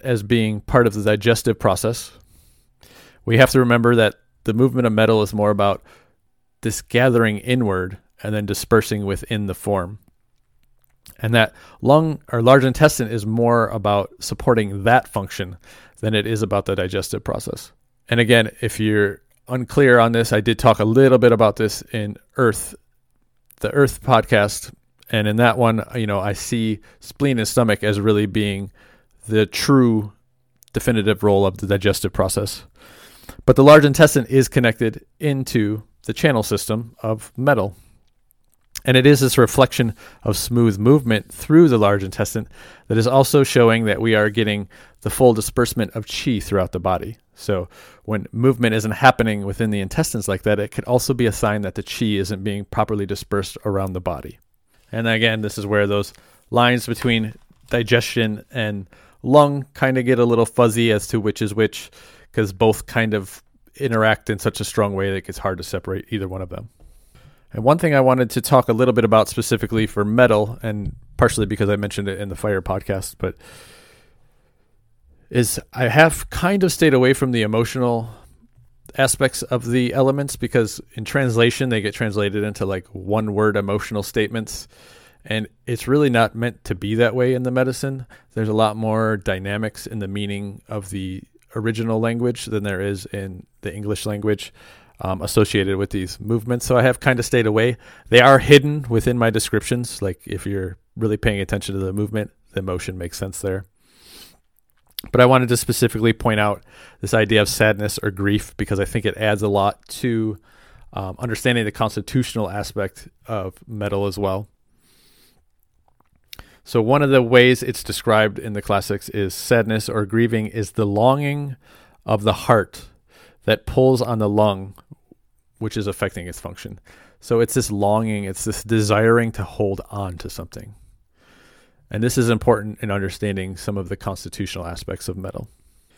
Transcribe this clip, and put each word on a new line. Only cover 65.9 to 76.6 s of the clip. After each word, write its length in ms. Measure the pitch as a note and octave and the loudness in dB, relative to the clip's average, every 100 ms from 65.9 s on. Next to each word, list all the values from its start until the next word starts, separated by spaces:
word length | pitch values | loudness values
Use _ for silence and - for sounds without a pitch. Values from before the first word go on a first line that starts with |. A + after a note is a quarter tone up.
| F#2+ - | -8 -6
either 180 | G#2 F#2+ | -6 -6
one 140 | F#2+ | -8
of 80 | F2 | -12
them. 180 | - A2+ _ - - _ _ - _ _ | -14 -16 _ -20 -20 _ _ -20 _ _
And 120 | - | -2
one 140 | A#2+ D3+ | 2 2
thing 160 | E3 | 2
I 60 | C#3 | 4
wanted 280 | C3 B2+ A#2+ | 4 4 0
to 100 | B2 | -2
talk 280 | - C3 A#2+ | 2 2 4
a 60 | |
little 180 | A#2 B2+ | 2 2
bit 120 | A#2+ | 2
about 240 | A2 A2 G#2 | 4 4 2
specifically 580 | - - A2+ G#2+ A2+ G#2+ | -2 -2 -2 -2 -2 -2
for 180 | G#2 | -2
metal, 540 | G#2 A#2 B2 G#2+ G#2+ - | 0 4 4 4 0 -6
and 320 | A2+ G#2 G2 - - - | -8 -6 -8 -12 -14 0
partially 300 | A#2+ - G2 | 2 2 -2
because 240 | G#2 G2+ | 0 0
I 60 | G2+ | 0
mentioned 320 | G2+ - G2+ | -2 -6 -8
it 120 | F#2+ | -8
in 80 | G2+ | -10
the 80 | F2+ | -6
fire 240 | G#2+ F#2+ | -2 -2
podcast, 560 | - F#2+ - F#2+ - - | -2 -6 -4 -6 -6 -8
but 180 | F#2 - - - - - _ _ _ _ _ _ _ _ _ _ _ _ _ _ _ | -8 -8 -20 -20 -20 -20 _ _ _ _ _ _ _ _ _ _ _ _ _ _ _
is 280 | B2 A2+ - - | -2 0 -4 -10
I 160 | - B2 | -4 2
have 400 | C3 D#3+ - - | 6 4 4 -8
kind 340 | - F3 G3+ | -4 0 2